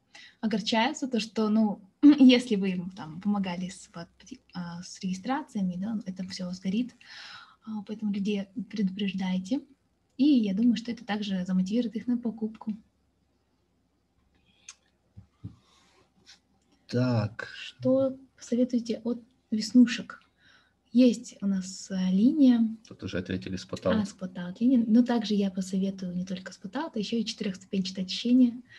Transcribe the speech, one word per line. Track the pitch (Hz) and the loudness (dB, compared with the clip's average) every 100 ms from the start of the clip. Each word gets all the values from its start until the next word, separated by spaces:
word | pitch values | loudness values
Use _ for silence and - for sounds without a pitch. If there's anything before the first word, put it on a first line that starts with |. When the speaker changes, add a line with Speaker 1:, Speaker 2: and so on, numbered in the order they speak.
| _ - - _ | _ -20 -20 _
Speaker 1:
огорчаются, | 226 220 - 226 240 311 262 | -4 -2 -2 0 0 -2 -4
то, | 226 | -4
что, | 214 - 214 | -4 -2 0
ну, | 214 214 - - _ | 2 2 -2 -12 _
<clears throat> | 285 294 | 8 10
если | 254 240 247 202 | 10 8 4 0
вы | 196 | 0
им | 180 175 | -2 -6
там | - 156 156 | -10 -14 -6
помогали | 202 208 190 175 180 | -2 -2 -2 -6 -8
с, | - - | -12 -18
под-, | 170 170 _ - - _ | -16 -18 _ -20 -20 _
а, | 180 175 170 | -12 -12 -12
с | 185 - | -14 -10
регистрациями, | 190 185 220 269 302 214 190 175 | -8 -6 -4 -6 -4 -4 -4 -4
да, | 202 214 - | -6 -6 -8
это | 185 185 | -10 -10
все | - 180 | -8 -8
сгорит. | 180 190 208 247 - - - - - - _ - | -6 -4 -2 -4 -8 -20 -20 -20 -20 -20 _ -12
А, | 214 196 | -12 -10
поэтому | 214 214 | -8 -4
людей | 202 196 202 196 - 190 | -2 -2 -4 -6 -10 -10
предупреждайте. | - 190 185 202 185 190 185 185 277 - _ _ _ _ - | -4 -4 -2 -6 -4 -4 -4 -2 -6 -6 _ _ _ _ 0
И | |
я | 285 269 208 | 4 4 2
думаю, | 190 240 208 | 2 2 2
что | - | -2
это | 226 - | -12 -6
также | 208 208 190 180 | -4 -2 -4 0
замотивирует | 185 185 226 233 226 | 0 0 0 -2 -4
их | 247 | -4
на | 240 | -4
покупку. | 233 214 220 220 - 208 _ _ _ _ _ _ _ _ _ _ _ _ _ _ _ _ _ _ - - _ _ _ - _ _ - - _ _ _ _ _ _ _ - _ _ _ _ _ | -4 -6 -8 -8 -10 -10 _ _ _ _ _ _ _ _ _ _ _ _ _ _ _ _ _ _ -20 -20 _ _ _ -20 _ _ -20 -20 _ _ _ _ _ _ _ -20 _ _ _ _ _
Speaker 2:
Так. | 113 127 117 104 - - - | -2 0 0 -2 -6 -14 -14
Speaker 1:
Что | - - 254 262 269 262 - _ | -18 -6 0 2 0 -4 -14 _
посоветуете | - 240 254 247 226 214 | -6 -2 0 0 -4 -6
от | 233 240 - _ _ | -6 -8 -10 _ _
веснушек? | 214 214 247 240 - - - _ _ _ _ _ _ _ | -6 2 6 6 4 -8 -16 _ _ _ _ _ _ _
Есть | 233 254 202 - - | 4 4 4 -6 -6
у | 202 | -4
нас, | 190 185 - - | -2 -6 -12 -10
э, | 190 185 | -4 0
линия. | 190 233 311 262 240 220 220 - | 4 4 6 6 6 2 -2 -14
Speaker 2:
Тут | - | -12
уже | 92 90 | -6 -6
ответили, | 90 92 - 92 | -4 -6 -6 -8
спот-аут. | - - 92 90 | -8 -4 0 0
Speaker 1:
А, | 196 | 0
спот-аут | - 185 - 175 185 | -6 -12 -10 -10 -2
линия. | 240 262 226 | 2 2 4
Но | 220 | 4
также | 247 240 202 202 | 4 0 0 0
я | 196 | 0
посоветую | 190 185 190 196 196 185 180 | -4 -4 -2 -4 -6 -8 -8
не | 180 | -6
только | 185 - | -8 -12
спот-аут, | - 190 254 330 226 | -16 -12 -8 -8 -6
а | |
еще | 196 233 | -4 -4
и | 214 | -4
четырехступенчатое | - 208 185 - 196 185 - | -4 -6 -6 -6 -4 -4 -6
очищение, | 185 - 240 254 247 - - | -8 -4 4 6 6 2 -14